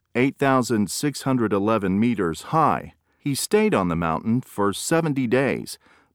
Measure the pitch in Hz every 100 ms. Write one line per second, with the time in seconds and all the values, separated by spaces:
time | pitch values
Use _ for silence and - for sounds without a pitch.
0 | _ 117 135 - 139 131 120 113 98 -
1 | 147 143 139 127 107 101 104 113 95 98
2 | 120 104 87 78 - 160 139 73 - -
3 | _ _ 147 131 - 208 220 123 90 82
4 | 82 80 110 123 - - 101 95 - 165
5 | 165 135 120 127 131 64 53 - _ _
6 | _